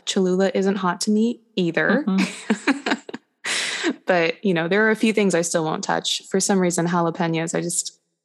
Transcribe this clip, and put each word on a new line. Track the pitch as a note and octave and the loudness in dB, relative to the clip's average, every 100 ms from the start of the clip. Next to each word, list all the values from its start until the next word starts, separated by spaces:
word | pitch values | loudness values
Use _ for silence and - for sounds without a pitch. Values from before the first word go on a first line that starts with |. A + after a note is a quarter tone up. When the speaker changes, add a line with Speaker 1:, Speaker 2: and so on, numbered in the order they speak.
| - | -4
Speaker 1:
Cholula | - F#3 F3+ G3 | 0 2 2 2
isn't | G3+ F#3+ G3 | 2 0 0
hot | F3+ - | -2 -2
to | - | 0
me | G#3+ A3+ A#3+ _ - | 2 2 -2 _ -2
either. | E3+ D#3+ D#3+ A#3+ D4 | 0 2 2 2 2
Speaker 2:
Mm-hmm. | F#3+ F#3 - - G#3 - C#4 - | 0 0 -2 -4 -2 -2 -2 -2
Speaker 1:
<laughs> | - - - _ _ - - - - E4+ - - | -4 -6 -16 _ _ -6 -4 -4 -4 -4 -4 0
But, | F3+ E3 - | 2 2 0
you | G3+ | 0
know, | E3+ E3+ | 0 2
there | G3 A3 | 2 2
are | |
a | G#3+ | 2
few | A3+ | 2
things | G#3+ G3 | 2 2
I | E3+ | 2
still | E3+ F3 | 0 0
won't | D#3 - | -2 -2
touch. | - E3 - - - | -2 -2 -2 -6 -2
For | G3 | -2
some | F#3+ G3 | 2 2
reason, | F3+ F3 E3+ | 2 0 0
jalapenos, | F3 E3+ E3 E3+ D#3+ D#3+ E3+ | 0 0 0 -2 -2 -2 -4
I | |
just | E3+ - - - _ _ | -4 -4 -6 -10 _ _